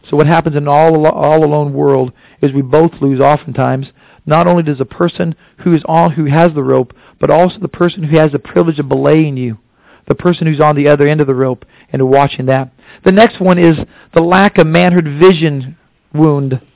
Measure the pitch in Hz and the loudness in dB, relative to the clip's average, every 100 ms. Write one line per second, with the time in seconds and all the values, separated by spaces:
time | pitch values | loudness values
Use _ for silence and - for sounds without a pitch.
0 | - 147 151 165 165 147 143 143 160 160 | -2 0 2 0 0 -4 0 2 2 2
1 | 156 147 143 156 151 151 147 139 143 135 | 0 0 0 2 2 0 -2 -2 0 0
2 | 127 _ _ _ 147 135 131 147 165 - | -2 _ _ _ -2 -2 0 2 0 -2
3 | 139 131 139 147 - 127 127 131 135 _ | -4 0 0 0 -4 -4 -2 -4 -8 _
4 | _ _ 151 156 175 175 156 135 135 - | _ _ -2 0 2 0 -2 -6 -8 -4
5 | 175 - 170 - _ _ 180 165 - 160 | -6 -4 -8 -8 _ _ -2 -2 0 0
6 | 175 151 151 147 170 151 131 131 127 - | 0 -2 -2 2 2 0 -2 -2 -2 -12
7 | - _ 139 151 180 196 185 - 175 - | -20 _ 0 2 0 -2 -12 -4 -4 -4
8 | 156 160 156 139 - 175 170 147 139 135 | -2 2 2 -2 -4 -2 -2 -4 -4 -2
9 | 139 156 156 131 123 107 _ _ _ _ | 0 0 0 -4 -8 -10 _ _ _ _
10 | _ 139 180 175 160 147 151 147 147 143 | _ -4 -2 -2 -4 0 0 2 2 2
11 | 143 151 139 127 131 127 - _ _ 135 | 2 0 -2 -2 -2 -6 -12 _ _ -4
12 | 131 139 143 - 131 131 131 _ _ - | 0 2 0 -2 -2 -2 -2 _ _ -4
13 | 190 190 233 - 185 180 170 156 - _ | 0 4 2 2 0 2 2 0 -6 _
14 | _ 170 165 185 202 - 156 165 180 175 | _ -2 0 0 0 2 2 2 2 0
15 | 156 143 185 165 160 143 131 165 _ _ | -2 2 4 4 -2 -4 -10 -16 _ _
16 | _ 151 160 143 135 131 _ | _ 0 0 0 -4 -6 _